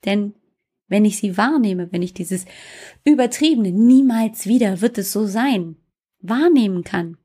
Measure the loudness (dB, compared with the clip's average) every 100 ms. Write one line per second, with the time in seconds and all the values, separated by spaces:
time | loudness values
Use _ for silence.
0 | -2 -4 -4 -10 _ _ _ _ _ 2
1 | 2 0 -6 -2 0 0 0 -2 -6 -6
2 | -6 -8 -8 -8 -10 -20 -20 -20 -20 _
3 | 0 2 2 2 0 2 0 2 6 6
4 | 4 0 -2 -6 -2 0 0 0 -2 -2
5 | -6 -4 -4 -2 -2 -2 -6 -14 _ _
6 | _ _ -6 0 4 4 2 -2 -4 -6
7 | -6 -12